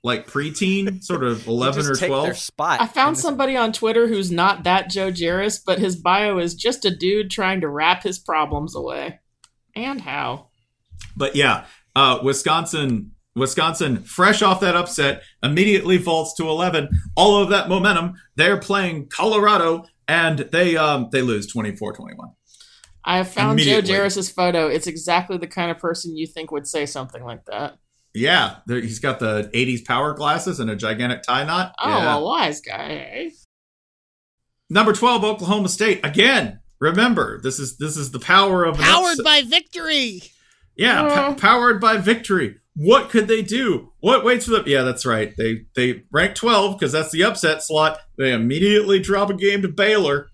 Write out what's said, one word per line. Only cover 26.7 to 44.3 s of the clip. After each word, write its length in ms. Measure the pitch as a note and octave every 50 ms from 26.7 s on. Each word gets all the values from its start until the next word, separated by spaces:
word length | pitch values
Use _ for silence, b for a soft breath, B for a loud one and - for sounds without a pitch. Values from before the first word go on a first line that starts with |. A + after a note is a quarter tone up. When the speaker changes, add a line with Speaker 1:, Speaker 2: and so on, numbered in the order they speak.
| - D#3+ D3
Speaker 2:
something 380 | C3+ - D3 B2+ B2 - B2 B2
like 200 | A#2+ A2+ - _
that. 280 | - G2+ G#2 C#3 C#3 - _ _ _ _ _ _ _ _
Speaker 1:
Yeah, 440 | G#2 A#2+ D3 F3 F3 A#2+ F#2+ - - _ -
there, 120 | A#2+ B2
he's 200 | A2+ A2+ A2 A2
got 180 | - C#3+ B2 -
the 320 | B2 A2 G#2+ G#2+ G#2 G#2 -
eighties 300 | A#2 B2+ B2+ B2+ A#2 A#2
power 320 | - B2+ B2 C#3+ D3+ D3
glasses 460 | D3+ D3+ D3 D3+ E3 - F#3+ E3 C#3
and 100 | B2 A2
a 60 | G#2+
gigantic 480 | G2 A2 G#2+ G#2+ G#2+ B2 B2 B2 - -
tie 180 | - B2 C3 C#3+
knot. 300 | D#3 E3 F3+ F#3+ F#3 - - A#3+
Speaker 2:
Oh, 60 | C#4
Speaker 1:
Yeah. 280 | D#4 G#3+ - - - D3
Speaker 2:
a 40 | D3+
wise 380 | F#3 - - B3+ D#3+ D3 D3
guy, 300 | - - G2 G#2 - D3 D3+ D3 C3+ C#3+ F3+
eh? 180 | B3 E4 E4 D#4 _ _ _ _ _ _ _ _ _ _ _ _ _ _ _ _ _ _ _ _ _ _ _ _ _ _ _
Speaker 1:
Number 220 | D#3+ G3 A3 G#3+ G#3
twelve, 320 | - A#3 B3 A#3+ A3 G3
Oklahoma 440 | G#3+ G#3+ G#3+ F3+ E3+ G#3 G#3+ G3+ F3+
State. 320 | - - G#3 A3 F#3+ - -
Again, 560 | D3+ C#3+ - G3+ B3+ C4+ A#3+ C#3+ G#2+ - - - - _ _
remember, 600 | C3+ D#3 E3+ F#3+ A3+ B3 A#3 F3+ B2 G#2+ G#2 G2+ -
this 160 | C3 C3 -
is, 180 | C#3 B2 - _
this 180 | C#3+ D#3 D3
is 140 | D3+ C#3+ C3
the 100 | C3+ B2+
power 440 | - - F3+ G3 G3+ G3+ F#3 F3+ F3
of 120 | E3 D3+ C#3+
an 60 | -
Speaker 4:
Powered 340 | C#4 D#4 F4 F#4 F4 E4+ C4+
Speaker 1:
upset. 60 | A#3
Speaker 4:
by 180 | D#4 D4+ D4 C#4
victory. 800 | A#3 C#4+ F4 D#4+ _ - F4 E4 D#4+ D#4 C#4+ C4 A#3 G3+ F3+ - - _ _ _ _ _ _ _ _ _
Speaker 1:
Yeah, 260 | - - B3 A#3 - D4+ D4
pa-, 180 | D4 D4 C#4 C#4
Speaker 2:
Uh. 60 | C#4+
Speaker 1:
powered 460 | C#4 - G#3 A#3 B3 A#3+ A#3+ A#3 G3
by 180 | G#3+ A3+ A3 G#3
victory. 580 | F3 G3 A#3+ A#3 - - G3+ F3+ C#3+ G2+ - _ _ _ _
What 360 | D#3 D3 F3+ A#3 C4+ - -
could 180 | - A3+ G#3 G3+
they 140 | A3+ A3 G#3
do? 500 | - G#3 B3 C4+ A3+ E3+ A#2+ - - _ _
What 240 | - F#3+ B3+ C4 -
waits 220 | A#3